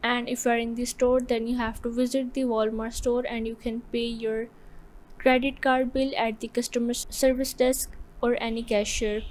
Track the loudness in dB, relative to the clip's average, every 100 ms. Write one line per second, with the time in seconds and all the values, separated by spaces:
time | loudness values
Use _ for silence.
0 | 0 0 -2 -2 2 2 0 -2 -4 0
1 | 4 4 2 0 0 -2 -2 -4 -4 0
2 | 2 2 -2 -2 0 2 2 0 -4 -4
3 | 0 0 0 -2 -4 -4 -6 -6 -4 -2
4 | -2 -2 -2 -2 -4 -10 -20 -18 -18 -20
5 | -20 0 4 4 4 0 2 2 2 2
6 | 0 2 -2 -2 -4 -4 -2 0 0 -2
7 | -6 2 2 4 -2 2 2 2 -2 -8
8 | -16 -2 0 2 0 -4 0 0 2 0
9 | 0 -2 -4